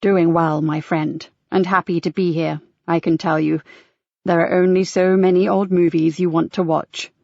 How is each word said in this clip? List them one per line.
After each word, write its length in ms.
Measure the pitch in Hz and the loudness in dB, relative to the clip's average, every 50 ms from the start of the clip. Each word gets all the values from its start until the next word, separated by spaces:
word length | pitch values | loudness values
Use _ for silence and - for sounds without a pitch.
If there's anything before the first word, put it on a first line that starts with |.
Doing 320 | - 196 196 190 170 165 165 | 0 2 2 2 2 2 2
well, 280 | 170 165 160 151 156 | 2 2 0 0 -2
my 200 | 151 156 151 156 | -2 -2 -4 -4
friend, 460 | 156 - - 160 156 151 165 160 - - _ _ _ _ | -4 -4 -4 -4 -2 -4 -6 -8 -12 -16 _ _ _ _
and 140 | - 190 190 | -2 -2 -2
happy 340 | 175 190 185 165 - 185 170 | 0 0 -2 -2 0 -4 -4
to 100 | - 180 | -2 -4
be 200 | 156 - 190 180 | -4 -2 -2 -2
here, 300 | 165 156 165 156 156 151 - _ _ _ _ | 0 -2 -2 -4 -4 -6 -10 _ _ _ _
I 120 | - 170 170 | -2 -2 -2
can 180 | - - 165 | 0 0 -2
tell 220 | 160 - 180 160 156 | 0 0 -2 -2 0
you. 220 | 156 151 156 160 - _ - - _ _ _ _ _ _ _ _ _ | 0 0 -2 -4 -6 _ -20 -20 _ _ _ _ _ _ _ _ _
There 180 | - 180 170 | -2 0 0
are 200 | 165 - - 185 | 0 2 2 2
only 220 | 180 185 185 185 190 | 2 4 2 2 0
so 340 | 180 - - 185 185 190 | 0 0 0 2 2 2
many 300 | 190 190 185 185 180 185 | 4 4 4 4 4 2
old 240 | 208 202 190 202 190 | 2 2 0 0 0
movies 480 | 185 180 175 170 156 165 160 160 160 - | 0 2 2 2 2 2 0 0 0 0
you 100 | 180 180 | -2 0
want 240 | 160 165 165 - _ | 0 0 -2 -2 _
to 100 | - 185 | -4 -2
watch. 480 | 165 160 151 - - _ - - - _ _ | 0 0 -2 -4 -6 _ -14 -14 -14 _ _